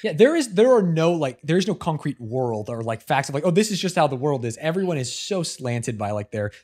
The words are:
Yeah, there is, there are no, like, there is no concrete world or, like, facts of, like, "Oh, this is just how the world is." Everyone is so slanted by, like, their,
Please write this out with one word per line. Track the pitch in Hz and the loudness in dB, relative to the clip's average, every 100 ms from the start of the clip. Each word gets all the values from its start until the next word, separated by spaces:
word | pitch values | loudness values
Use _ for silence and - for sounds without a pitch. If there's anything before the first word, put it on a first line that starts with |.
Yeah, | 214 | -6
there | 156 254 330 | 4 6 6
is, | 247 | 0
there | 185 247 | 4 6
are | 240 | 6
no, | 185 160 165 | 4 2 2
like, | 175 139 - | 2 -2 -4
there | 147 175 | 0 0
is | 185 | 0
no | 170 | -2
concrete | 175 151 147 - | -4 -4 -6 -8
world | 113 127 123 107 107 | -6 -4 -2 -4 -6
or, | 117 | -6
like, | 113 110 | -6 -6
facts | - 139 143 | 0 0 0
of, | 139 | -2
like, | 175 | 2
"Oh, | |
this | 170 214 | 2 2
is | 185 | -2
just | 185 175 | -2 2
how | 151 | 0
the | 131 | 0
world | 147 135 117 | -2 -2 -4
is." | 110 | -4
Everyone | 156 175 185 151 | -4 -2 -2 -2
is | 123 | -4
so | - - 190 | -8 -4 -4
slanted | 165 - 123 120 117 107 | -4 -6 -4 -4 -4 -4
by, | 104 | -4
like, | 107 104 | -4 -6
their, | 110 104 - | -4 -6 -8